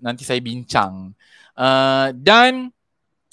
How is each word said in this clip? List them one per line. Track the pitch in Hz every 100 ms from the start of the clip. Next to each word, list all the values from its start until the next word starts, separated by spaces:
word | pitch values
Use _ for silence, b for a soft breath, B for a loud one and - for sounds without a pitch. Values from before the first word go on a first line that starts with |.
nanti | 123 127 131
saya | 127
bincang. | 123 120 120 131 98 95 95 98 b b b -
Uh, | 131 135 135 135 135
dan | 127 143 226 254 254 254 - _ _ _ _ _